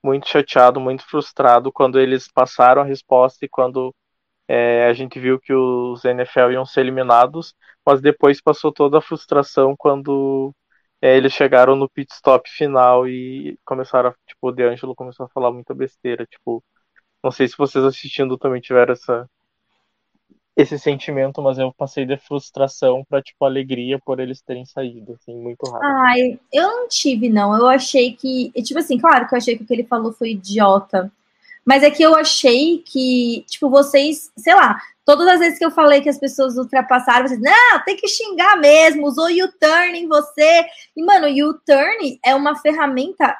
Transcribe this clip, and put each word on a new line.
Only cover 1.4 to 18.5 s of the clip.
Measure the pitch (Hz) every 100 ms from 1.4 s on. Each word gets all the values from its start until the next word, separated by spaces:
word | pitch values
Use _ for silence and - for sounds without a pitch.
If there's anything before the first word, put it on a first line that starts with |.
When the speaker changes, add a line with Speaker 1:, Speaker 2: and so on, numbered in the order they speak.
| 135 120 131
Speaker 1:
quando | - 131 131
eles | 131 127 -
passaram | - 127 - 123 131
a |
resposta | 139 135 _ 131 127 _
e | 139
quando, | - 127 131 127 _ _ _ _ _ _
é, | 123 120 120 120
a |
gente | 120 135 131
viu | 127 131
que | _
os | 131 127 123 123 123
N | 127 123
F | 123 -
L | 123
iam | 127 131
ser | -
eliminados, | 127 131 127 120 127 160 165 _ _ _ -
mas | 139
depois | 143 147 143 139
passou | - 147 156
toda | 147 147 151
a |
frustração | - 160 _ 143 139 - 135 143
quando, | 151 139 139 139 139 135 135 139 _ _ _ _
é, | 135 131
eles | 135
chegaram | - 139 127 127
no | 135 135
pit | - 135
stop | - - 131 -
final | - 147 135 127 123 127
e | 127 127 131 147 -
começaram | - 131 131 131 123
a, | 123 _
tipo, | _ 127
o |
DeAngelo | 123 120 120 131
começou | 127 127 120
a | 127
falar | - 123
muita | 123 120
besteira, | 135 135 _ 123 117 117
tipo, | _ - 117 _ _ _ _ _ _
não | 131
sei | - 131
se | -
vocês | 139 139
assistindo | 135 131 - - 135 127
também | 139